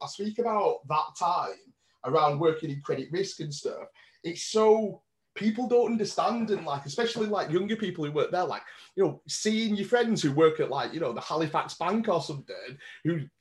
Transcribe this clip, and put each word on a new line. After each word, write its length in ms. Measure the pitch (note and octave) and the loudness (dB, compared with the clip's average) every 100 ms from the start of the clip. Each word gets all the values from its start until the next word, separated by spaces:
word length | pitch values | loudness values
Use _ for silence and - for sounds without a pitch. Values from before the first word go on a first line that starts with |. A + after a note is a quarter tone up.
I 40 | D3 | -10
speak 300 | - G#3+ G#3+ | -6 -6 -2
about 400 | A#3 G#3 E3+ D#3 C3+ | 0 2 2 0 -2
that 160 | D3+ D3+ - | -2 -2 -2
time 360 | F3 E3+ B2 - - _ _ _ | 0 0 -2 -8 -18 _ _ _
around 340 | B2+ D3+ D3+ C#3+ | 0 4 4 4
working 300 | E3 D#3 D3+ | 2 2 -2
in 100 | C#3 | -6
credit 260 | - C3+ B2+ | -4 -4 -4
risk 280 | F3 G3 - | -4 -4 -4
and 120 | D3+ | -8
stuff. 320 | C#3+ - - - _ _ _ | -6 -6 -6 -12 _ _ _
It's 180 | E3 E3+ | -10 -8
so, 600 | - A3 A3 A3 G#3 F3+ _ _ _ | -2 4 6 6 2 -6 _ _ _
people 340 | - G#3+ G#3+ A#3 | -2 0 0 4
don't 240 | A#3+ A#3+ | 4 4
understand, 580 | A#3 G3+ - F3 A#3 G#3+ | 2 -2 0 0 0 0
and, 160 | F3+ D#3+ | -2 -2
like, 180 | C#3 C#3+ | -6 -4
especially, 400 | F#3 A#3 A#3 G#3+ | -2 -2 0 -2
like, 240 | G3+ D3 | 0 0
younger 260 | E3+ G#3 A3 | 0 0 -2
people 280 | G3 F3 | -4 -4
who 60 | D3 | -2
work 180 | D3 C3 | 0 0
there, 140 | F3 | 0
like, 180 | F3 - - - - - | -2 -4 -10 -20 -6 0
you 80 | |
know, 180 | F3 C#3+ - | 0 0 -8
seeing 460 | - G#3+ A3 A3+ G3+ | -2 0 2 2 0
your 100 | G3 | 2
friends 340 | A#3+ A#3 F3+ | 2 4 2
who 100 | D3 | 2
work 280 | C#3 D#3+ D#3 | 6 4 4
at, 80 | C#3+ | -2
like, 220 | C3+ A#2+ | -2 -4
you 80 | D#3+ | -4
know, 120 | C#3+ | -4
the 80 | G#2+ | -4
Halifax 540 | - D#3+ D#3 D#3 - | -4 -2 0 -2 -2
Bank 340 | - E3+ A3 A3 | -4 -2 0 2
or 120 | E3+ | 0
something, 340 | C#3+ C#3+ - F#2 A#2 C#3+ - - | -2 -8 -10 -12 -12 -14 -18 -6
who 160 | D#3 E3+ C3 _ | -2 -2 -4 _